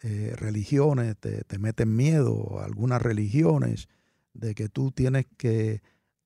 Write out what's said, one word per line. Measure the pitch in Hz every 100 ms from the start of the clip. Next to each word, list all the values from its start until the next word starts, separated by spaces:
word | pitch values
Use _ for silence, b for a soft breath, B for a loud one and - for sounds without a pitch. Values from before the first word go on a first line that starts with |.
eh, | 113 104 107 113
religiones | 110 107 101 143 147 135 113 104
te, | 110 104
te | - 98
meten | 107 110 117 110
miedo, | 143 160 117 107 104 98
algunas | 101 104 123 123
religiones, | 117 107 104 127 165 151 123 110 - _ _ _ _
de | - 113
que | 104 107
tú | - 135
tienes | - 127 135 127 -
que | 120 110 110 107 - _ _ _